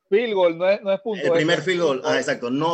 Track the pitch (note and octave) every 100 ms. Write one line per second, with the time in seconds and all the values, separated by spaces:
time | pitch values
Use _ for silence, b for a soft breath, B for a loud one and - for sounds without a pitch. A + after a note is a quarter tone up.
0 | - G3+ A#3+ G3 F3 E3 F#3 G3+ G3 G3
1 | A#3 G3 E3+ E3 D#3 E3 D3+ F3+ D#3+ B2+
2 | C3+ C3+ C#3+ A#2+ A#2+ C#3 D#3+